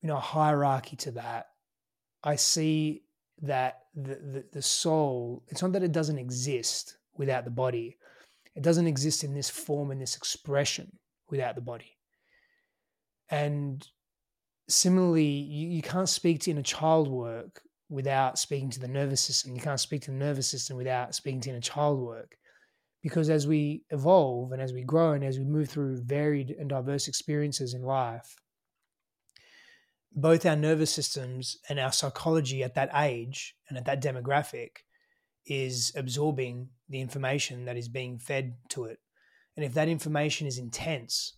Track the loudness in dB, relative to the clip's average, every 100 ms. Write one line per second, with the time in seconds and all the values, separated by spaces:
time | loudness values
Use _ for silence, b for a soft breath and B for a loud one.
0 | -2 -4 -2 2 4 4 4 2 -2 -10
1 | -8 -8 -8 -8 -10 _ _ _ _ _
2 | _ _ -2 2 2 4 2 2 2 -2
3 | _ _ _ _ -2 0 0 -2 _ -12
4 | -10 -10 -8 -10 -10 -6 -2 0 2 4
5 | 2 0 -4 -8 _ -2 0 2 2 2
6 | 0 -2 -2 -4 0 0 -2 -4 -6 -16
7 | _ -4 0 0 -2 0 0 0 -6 -12
8 | b b b b b -2 2 4 4 2
9 | 0 0 -2 -4 -6 -8 -4 -2 -2 -4
10 | -6 -6 -4 -6 -2 0 2 -2 -8 -18
11 | _ _ _ -4 -2 -4 -8 -10 -14 _
12 | _ _ _ _ _ _ _ _ _ _
13 | _ _ _ -2 0 -2 -4 -6 -12 _
14 | _ _ _ _ _ _ _ 2 6 6
15 | 6 6 4 2 -4 -6 -4 -4 -2 -2
16 | 0 2 2 2 2 0 0 0 4 6
17 | 4 0 -4 -6 -10 -18 _ _ _ -4
18 | 2 4 4 2 -2 -2 -4 -6 -4 -2
19 | 0 0 0 0 -2 -6 -4 -2 -2 -4
20 | -6 -4 -2 0 -2 -4 -6 -6 -2 -2
21 | -2 -6 -4 -6 -6 -6 -6 0 2 2
22 | -2 -8 -14 _ b b b b b _
23 | -2 2 4 4 4 2 2 -2 _ -2
24 | 6 8 6 0 -4 -6 -6 -6 2 4
25 | 6 4 0 -2 0 0 0 -2 -2 -2
26 | -2 0 2 0 -2 -6 -4 -2 -2 -2
27 | -2 -4 -2 -2 0 -2 -4 -4 -2 0
28 | 0 -4 -14 -20 _ _ _ _ _ _
29 | _ _ _ -20 b b b b b b
30 | _ 2 6 8 8 4 4 4 4 0
31 | -2 -4 -6 -6 -8 -10 -6 -2 0 0
32 | -2 -2 2 2 2 -2 -2 0 0 2
33 | 2 0 -6 -8 -12 -14 _ -8 -2 0
34 | 0 -2 0 0 0 -8 -12 -14 _ _
35 | _ _ _ _ -6 -4 -2 -2 -4 -4
36 | -4 0 0 0 -4 -6 -12 _ _ -8
37 | -6 -4 -2 0 -2 -6 -8 -8 -6 -6
38 | -6 -8 -4 -4 -4 -8 _ -8 -8 -10
39 | _ b b b b -8 -4 0 2 0
40 | 0 0 0 0 -4 -4 -8 -6 -4 -6
41 | -4 -4 -4